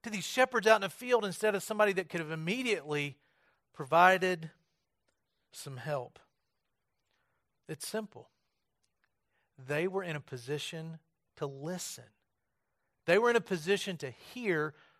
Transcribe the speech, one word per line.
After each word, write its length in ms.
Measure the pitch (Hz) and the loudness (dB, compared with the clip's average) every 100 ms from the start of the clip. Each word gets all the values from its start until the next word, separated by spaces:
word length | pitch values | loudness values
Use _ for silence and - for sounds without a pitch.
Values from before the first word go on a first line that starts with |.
to 60 | 233 | -10
these 160 | 208 - | -8 -2
shepherds 420 | - 254 240 214 | 2 2 4 6
out 100 | 220 | 6
in 40 | |
the 80 | 190 | 4
field 360 | - 247 247 202 | -6 2 2 2
instead 280 | 170 214 | 0 2
of 100 | 196 | 2
somebody 300 | - 214 208 | 0 2 2
that 160 | 185 151 | 2 -2
could 120 | 170 | -4
have 100 | 156 | -6
immediately 880 | 160 160 240 247 190 143 147 143 139 _ _ _ _ _ | -4 -4 -2 0 -2 -2 -4 -4 -8 _ _ _ _ _
provided 800 | - 135 160 180 185 185 175 160 - _ _ _ _ _ _ _ _ _ | -14 2 6 8 6 2 -2 -6 -14 _ _ _ _ _ _ _ _ _
some 260 | - 143 127 | -18 -14 -10
help? 400 | 143 143 120 - _ _ _ _ _ _ _ _ _ _ _ _ _ _ - | -4 -4 -6 -14 _ _ _ _ _ _ _ _ _ _ _ _ _ _ -16
It's 200 | 156 - | -12 -8
simple. 420 | 214 214 117 - _ _ _ _ _ _ _ _ _ _ _ _ - | -8 -8 -14 -20 _ _ _ _ _ _ _ _ _ _ _ _ -14
They 300 | 131 147 185 | -6 -2 -2
were 160 | 190 | -2
in 120 | 175 151 | -4 -6
a 60 | |
position 760 | - 127 120 147 - 160 160 160 _ _ _ - | -8 -12 -6 -6 -6 -10 -10 -14 _ _ _ -10
to 100 | 143 | -8
listen. 600 | 135 151 180 - - 117 _ _ _ _ _ _ _ _ _ - | -8 -8 -8 -8 -12 -18 _ _ _ _ _ _ _ _ _ 2
They 120 | 190 | 4
were 120 | 240 | 6
in 60 | 233 | 2
a 60 | |
position 560 | - 180 160 196 202 170 | 0 -4 0 -2 -2 -8
to 140 | 135 | -10
hear 640 | - - 247 226 160 151 - _ _ | -12 -16 -6 0 0 0 -6 _ _